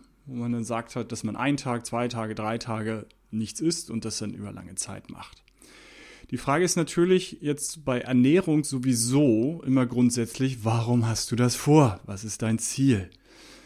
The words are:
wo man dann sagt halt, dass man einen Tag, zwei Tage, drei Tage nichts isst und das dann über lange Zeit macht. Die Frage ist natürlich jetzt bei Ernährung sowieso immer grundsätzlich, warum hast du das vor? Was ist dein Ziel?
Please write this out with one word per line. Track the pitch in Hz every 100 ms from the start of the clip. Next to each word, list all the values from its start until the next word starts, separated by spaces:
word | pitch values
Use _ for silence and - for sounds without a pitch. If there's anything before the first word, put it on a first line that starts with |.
| _ _ -
wo | 123
man | 120
dann | 120
sagt | 113 117 117 123
halt, | 113
dass | 113 110
man | 107
einen | 131 143
Tag, | 135 120 -
zwei | 117 120
Tage, | 117 110
drei | 107 107 117
Tage | 120 110 110 110 104 _ _
nichts | 110 107 -
isst | 156 165 -
und | 113 110
das | -
dann | 107
über | - 101
lange | 98 90 95
Zeit | - 98 -
macht. | - - - _ _ - - - - - - -
Die | 123
Frage | - 147
ist | 175 -
natürlich | 220 - 175 185 180 -
jetzt | 147 147 - -
bei | 143 123
Ernährung | 127 127 127 170 185 156
sowieso | 147 131 127 120 117 135 147 110 127 170 -
immer | 131 123
grundsätzlich, | 123 123 120 113 - 131 123
warum | 107 117 117 123 113
hast | 110 -
du | 120
das | 123 -
vor? | - 151 135 95 -
Was | 98
ist | 107 -
dein | 110 113
Ziel? | - - 135 107 90 - _ - - -